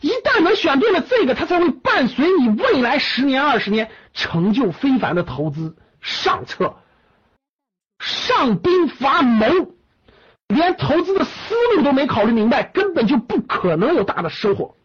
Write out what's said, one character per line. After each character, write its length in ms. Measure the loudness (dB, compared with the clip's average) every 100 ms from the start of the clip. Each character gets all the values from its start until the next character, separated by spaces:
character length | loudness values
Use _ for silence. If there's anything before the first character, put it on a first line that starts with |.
一 80 | -2
旦 320 | -2 0 0
能 120 | 2 0
选 220 | 0 2
对 140 | 2
了 80 | 0
这 240 | 0 0
个， 100 | 0
它 120 | -2 -2
才 120 | 0
会 120 | 0
伴 380 | -2 -2 0 0
随 180 | 0 2 2
你 120 | 2
未 320 | 2 2 0
来 160 | 0 -2
十 240 | -2 -2
年、 200 | 0 0
二 160 | 0 0
十 120 | 0
年 200 | -4 -4 -10 -18
成 400 | -10 -4 0 0
就 200 | 2 0
非 260 | 0 0 0
凡 180 | 0 -4
的 60 |
投 260 | -4 -6 -6
资 300 | -6 -10 -12 _ _
上 420 | -10 -4 -2 -2
策。 320 | -6 -4 -4 -4 _ _ _ _ _ _ _ _ _ _ _ _
上 600 | -8 -8 -2 0 0 0
兵 300 | 2 2 2
伐 340 | 0 0 2
谋， 240 | 2 4 4 2 -2 -10 _ _ _ _ _ _ _
连 300 | 0 2 0
投 260 | 0 0
资 120 | 0
的 100 | -2
思 300 | -2 -6 -6 0 2 2
路 60 |
都 100 | 2
没 140 | 2 0
考 180 | 0
虑 80 | 2
明 160 | 2 2
白， 140 | 2
根 280 | 0 -2 0
本 120 | 0 2
就 120 | 0
不 220 | 0 -4
可 360 | -2 -2 0 0
能 180 | 2
有 100 | 0
大 160 | 0 -4
的 80 | -6
收 240 | -4 -2
获。 220 | -2 -4 _